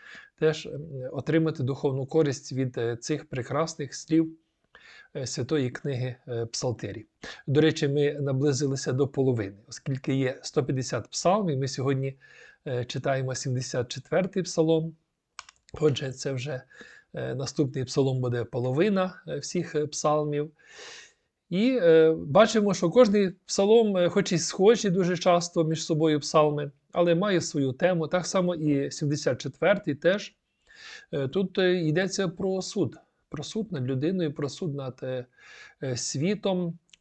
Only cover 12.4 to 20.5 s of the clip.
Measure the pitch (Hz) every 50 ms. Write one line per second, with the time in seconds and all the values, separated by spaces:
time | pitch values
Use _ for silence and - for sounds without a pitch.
12.4 | - - - _ - 147 127 123 120 - - 131 - 143 135 131 127 131 127 -
13.4 | - 139 123 123 123 - - 127 120 - - 131 - - 156 175 180 - - 190
14.4 | 170 - - 170 160 160 160 160 160 160 160 _ _ _ _ _ _ _ _ -
15.4 | - - - _ _ _ - - 151 151 127 - 139 131 131 - - 139 135 123
16.4 | 123 147 135 127 - _ - - - - - - _ _ - 135 123 127 127 131
17.4 | 135 - - - 147 127 - 135 127 - - 147 135 135 131 127 123 123 120 120
18.4 | 110 - - 127 123 127 127 151 185 220 196 190 185 185 180 - - 156 147 143
19.4 | - - - 180 160 - - 151 151 147 - - - 151 151 151 151 147 147 147
20.4 | 151 160